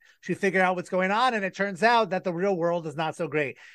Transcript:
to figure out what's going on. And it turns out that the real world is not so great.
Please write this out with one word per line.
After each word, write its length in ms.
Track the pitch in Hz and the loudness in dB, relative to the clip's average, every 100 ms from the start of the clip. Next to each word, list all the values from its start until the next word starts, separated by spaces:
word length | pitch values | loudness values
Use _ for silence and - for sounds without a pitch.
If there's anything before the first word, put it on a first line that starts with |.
| _ _ | _ _
to 120 | - 175 | -8 -2
figure 260 | 196 185 | 0 2
out 140 | 185 180 | 2 0
what's 140 | 175 | -2
going 220 | 185 185 | -2 0
on. 220 | 214 254 | 2 2
And 100 | 226 | 0
it 120 | 190 - | -4 -4
turns 280 | 202 175 | -4 2
out 280 | 220 233 214 | 4 4 2
that 120 | 185 | -2
the 100 | 190 | -4
real 220 | 165 196 190 | -2 0 0
world 320 | 170 175 160 | 0 0 -4
is 80 | 143 | -4
not 200 | 160 - | -4 -4
so 120 | 160 | -4
great. 300 | 151 139 - - | -2 -2 -6 -18